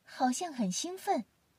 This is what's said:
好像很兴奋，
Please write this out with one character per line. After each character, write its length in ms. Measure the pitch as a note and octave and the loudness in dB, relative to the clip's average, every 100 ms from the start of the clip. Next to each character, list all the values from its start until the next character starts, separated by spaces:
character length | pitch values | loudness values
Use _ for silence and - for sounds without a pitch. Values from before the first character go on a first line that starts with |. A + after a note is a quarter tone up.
好 280 | - - B3+ | -14 0 2
像 200 | B3 F4 | 2 -2
很 200 | B3+ G3 | -2 0
兴 260 | F3+ E4 F#4+ | 0 -4 -4
奋， 280 | - E4 - _ _ | 0 0 -2 _ _